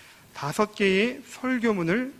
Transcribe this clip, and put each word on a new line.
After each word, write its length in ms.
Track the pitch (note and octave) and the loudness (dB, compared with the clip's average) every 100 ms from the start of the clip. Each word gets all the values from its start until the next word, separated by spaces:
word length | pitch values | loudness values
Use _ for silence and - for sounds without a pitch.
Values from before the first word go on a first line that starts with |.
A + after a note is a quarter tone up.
| - - - | -20 -20 -20
다섯 420 | - C#3+ D#3 G#3 - | -10 -4 0 0 2
개의 460 | G3 F#3+ A#3 C4+ - | 2 4 2 -2 -12
설교문을, 840 | - B3+ B3+ A#3 G3+ E3 G#3+ B3+ - | -8 -2 0 2 2 0 0 -2 -8